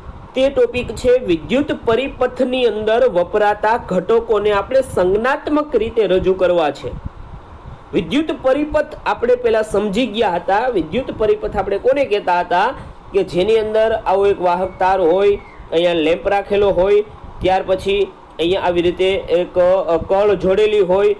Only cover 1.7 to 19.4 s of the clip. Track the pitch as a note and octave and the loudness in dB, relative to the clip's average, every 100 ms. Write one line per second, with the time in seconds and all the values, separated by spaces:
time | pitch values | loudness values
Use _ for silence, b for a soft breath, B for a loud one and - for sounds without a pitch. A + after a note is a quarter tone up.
1.7 | D4+ A#3 A3+ C#4 C#4 B3 B3+ B3+ B3+ A#3+ | -2 0 0 0 -2 -4 -2 -2 0 0
2.7 | G#3 G#3+ A#3 B3+ F3 F3 G#3 G#3 G#3 G#3+ | 0 0 2 2 2 0 2 2 0 0
3.7 | A#3+ A#3+ F#3 F3+ A3+ A3+ G#3 G#3 G3+ G3+ | -2 -2 -4 2 0 2 0 2 0 0
4.7 | C4 C4 - F3+ G#3 A#3+ D4 - D4 D4 | 0 0 0 2 2 0 -2 -2 -2 0
5.7 | A#3 A3+ A3+ F#3+ F#3 F3 F#3 F3+ E3+ D3+ | -2 0 0 2 2 2 0 2 2 0
6.7 | D3 A#2+ - - - - - - - - | -2 -10 -10 -12 -14 -18 -18 -18 -20 -18
7.7 | - - G#3+ D#3+ B3 D#4+ D#4+ C4 C#4 D4+ | -18 -6 -4 -2 -2 -2 -2 0 0 0
8.7 | D4+ D4 - - G#3 B3 B3 A#3 A3 A3 | -2 -2 -6 -6 -2 0 2 2 0 0
9.7 | G3+ G#3 F#3+ B3+ G#3 G#3+ F3 F3+ G3+ B3+ | 0 0 -2 -2 0 0 -2 0 0 2
10.7 | A3 D#3 G#3 C4+ A3+ G#3+ G#3 G#3+ G3+ G3 | -2 -2 -4 -4 -2 0 0 -2 -4 -2
11.7 | G3 A#3 C#4 B3+ G3+ F3+ F3+ F3 F3 A3 | 0 2 2 2 -2 0 0 0 0 0
12.7 | - B B - G3 F#3 E3+ G3 A3 G#3+ | -2 B B -4 -2 0 0 2 2 2
13.7 | G#3+ A3 A3 - F#3+ G3+ F#3 F3+ F3 F#3 | 2 2 0 0 2 2 2 0 0 -2
14.7 | - F#3 F#3+ E3 F#3 G3+ G3+ - - - | -2 0 2 2 4 2 0 -4 -20 -4
15.7 | E3 F3 E3+ D#3 F3+ G3 G3+ G3 G3+ G3+ | 0 2 2 0 0 0 -2 0 0 2
16.7 | E3+ F#3+ G#3 G#3 - - - F3+ F#3 F#3 | 2 4 2 0 -10 -18 -4 0 0 0
17.7 | F#3 G3 G3+ F#3+ - - - E3+ F#3 F3 | -2 0 -2 -2 -6 -18 -4 -2 0 0
18.7 | F3 F3 F3 F#3+ F#3+ - E3 | 0 0 0 0 0 0 -2